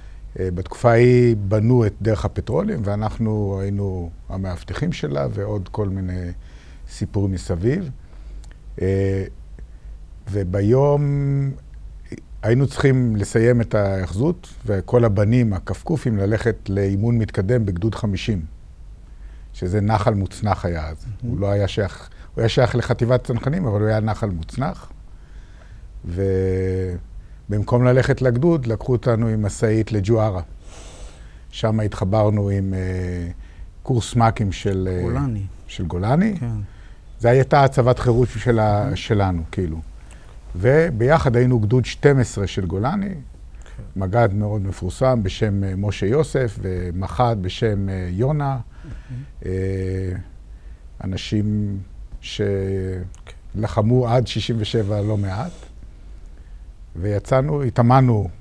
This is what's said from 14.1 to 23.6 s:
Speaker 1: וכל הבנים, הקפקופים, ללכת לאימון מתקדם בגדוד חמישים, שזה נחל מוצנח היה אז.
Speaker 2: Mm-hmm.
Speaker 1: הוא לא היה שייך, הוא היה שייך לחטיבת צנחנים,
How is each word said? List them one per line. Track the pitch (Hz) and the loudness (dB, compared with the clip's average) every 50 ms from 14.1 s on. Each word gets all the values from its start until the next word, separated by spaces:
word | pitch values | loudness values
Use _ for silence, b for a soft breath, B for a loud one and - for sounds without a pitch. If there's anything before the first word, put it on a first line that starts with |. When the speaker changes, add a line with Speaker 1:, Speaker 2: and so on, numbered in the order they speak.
| 82 98 135 170 175 - - - - - - | -2 0 0 0 0 -2 -6 -14 -16 -8 -4
Speaker 1:
וכל | 110 101 95 90 - 123 123 117 | -2 -2 -2 0 2 4 4 4
הבנים, | 113 98 101 104 104 120 127 120 110 98 | 4 4 4 4 4 4 4 4 2 0
הקפקופים, | 90 - - 117 - - - 165 143 - 135 110 98 | -2 -4 -6 -6 -6 -2 -2 -2 0 0 0 0 2
ללכת | 98 101 113 104 - 117 107 - - - | 2 2 2 2 2 0 0 0 -2 -2
לאימון | 98 101 98 98 98 98 107 117 120 117 | 0 0 2 2 2 2 2 2 2 2
מתקדם | 107 - - - 92 95 127 120 107 | 0 0 0 -2 0 2 2 2 2
בגדוד | 98 87 85 104 113 107 | 0 0 0 0 -2 -2
חמישים, | - - 107 95 92 - - 107 87 78 - - - - - - - - - - - b b b b b b b b b b - | -2 -2 -2 -2 -2 -2 -2 -2 -2 -4 -6 -10 -16 -18 -20 -20 -20 -18 -18 -18 -20 b b b b b b b b b b -10
שזה | - 92 90 92 107 | -6 -2 0 0 2
נחל | 98 104 - - - 123 107 | 2 2 2 2 2 2 2
מוצנח | 101 95 - - - 214 208 185 - - | 2 0 -2 -2 -4 -2 0 0 0 0
היה | 90 85 - - 78 | -2 -2 -4 -4 -6
אז. | 80 - | -8 -10
Speaker 2:
Mm-hmm. | - 123 101 - - 117 | -10 -12 -10 -8 -6 -4
Speaker 1:
הוא | - 92 | -2 -2
לא | 101 101 | 0 0
היה | 101 101 101 95 | 2 2 0 0
שייך, | - 113 101 92 - - - - b b b b - | 0 -2 -2 -2 -4 -8 -14 -18 b b b b -2
הוא | - | 0
היה | 113 113 | 0 2
שייך | - 139 123 113 - | 4 4 2 4 2
לחטיבת | 120 110 - 120 - 123 113 127 120 - - | 0 0 0 0 0 2 2 2 2 2 0
צנחנים, | 120 113 - 131 151 190 | -4 -2 -2 -2 -2 0